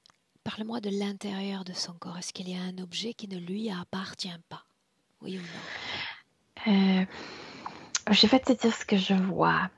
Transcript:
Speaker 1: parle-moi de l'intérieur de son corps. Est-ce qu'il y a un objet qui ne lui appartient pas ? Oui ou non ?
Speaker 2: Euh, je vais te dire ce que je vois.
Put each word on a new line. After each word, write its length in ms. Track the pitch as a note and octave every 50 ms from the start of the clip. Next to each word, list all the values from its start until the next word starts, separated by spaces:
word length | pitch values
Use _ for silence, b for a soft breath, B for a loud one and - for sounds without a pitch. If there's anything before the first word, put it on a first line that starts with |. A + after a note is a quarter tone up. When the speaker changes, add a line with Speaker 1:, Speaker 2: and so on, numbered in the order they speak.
| _ _ _ _ _ _ _ _ -
Speaker 1:
parle-moi 380 | G#3+ - - A3 A3 A#3 A#3+
de 80 | G#3 G3+
l'intérieur 760 | G3 G3+ G3+ G3+ G3+ G3 - G3+ G3 F#3+ G3 G3 G3 F#3+ F#3
de 100 | F#3 F3+
son 200 | - - - F3
corps. 240 | E3+ - F3+ E3+
Est-ce 160 | F3+ - - -
qu'il 160 | - F#3 F3+
y 80 | F3+
a 40 | F3+
un 160 | F3+ F#3 F#3 F#3
objet 340 | F#3 F3 F3 - - A#3 A#3
qui 140 | - A3 G3
ne 80 | F#3+ F3+
lui 300 | F3 F3 F#3+ G#3+ A3 A3
appartient 580 | F#3 F3+ F3 - - F#3+ F#3+ - - - - F#3 E3+ E3+ - -
pas ? 160 | D#3+ - - _ _ _ _ _ _ _ _ _ _ -
Oui 160 | - F#3+ F#3 F#3
ou 20 |
non ? 1300 | F3 E3 E3+ - - - - - - - - - - - - - - _ _ _ _ _ - - - A3 G3
Speaker 2:
Euh, 320 | G3 F#3+ F#3+ F#3+ F#3 F#3 - B B B B B B B B B B B B B B B B B B - -
je 160 | G3+ - -
vais 120 | G#3+ C4 C4
te 120 | - -
dire 220 | B3 - - A3+ A3+
ce 120 | - -
que 120 | - G#3+
je 160 | F#3+ F#3+ - G3
vois. 560 | F#3+ F#3 F#3+ E3+ E3 E3 E3+ E3 E3 F#3 F#3 -